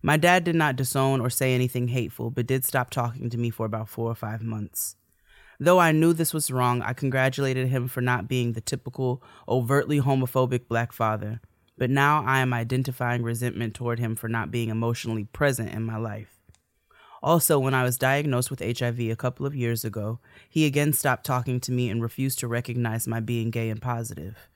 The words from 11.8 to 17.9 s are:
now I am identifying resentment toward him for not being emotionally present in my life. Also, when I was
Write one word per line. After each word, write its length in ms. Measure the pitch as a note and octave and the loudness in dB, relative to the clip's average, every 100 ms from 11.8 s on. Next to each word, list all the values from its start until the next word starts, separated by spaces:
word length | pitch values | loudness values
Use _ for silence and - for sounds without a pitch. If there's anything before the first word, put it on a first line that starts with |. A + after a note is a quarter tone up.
| B2+ | 0
now 340 | C#3 C#3+ D3+ C#3+ | 4 6 4 4
I 140 | C3+ | 2
am 120 | B2+ | 2
identifying 720 | A#2+ A#2 C3 C3+ B2+ B2 A#2+ | 0 0 0 -2 -2 -2 0
resentment 520 | A#2 A#2 B2 - A#2 | -2 -2 -4 -2 -6
toward 260 | - A#2+ A#2 | -4 -4 -2
him 160 | A2+ A2+ | -2 -4
for 100 | A2+ | -4
not 240 | A#2 F2+ | -4 -2
being 200 | A#2+ A2+ | -2 -2
emotionally 540 | A2+ A#2 A#2 A#2 A2+ | 0 0 -2 -4 -4
present 480 | G#2 - C#3+ B2 A2 | -6 0 0 2 -4
in 120 | - | -6
my 140 | A2+ A2 | -6 -6
life. 420 | A2+ G#2 G2+ _ _ _ _ _ _ _ - - | -8 -8 -14 _ _ _ _ _ _ _ -20 -6
Also, 380 | - E3 - D3 | 2 2 4 4
when 140 | C3+ | 4
I 100 | C3 | 2
was 120 | B2+ | 2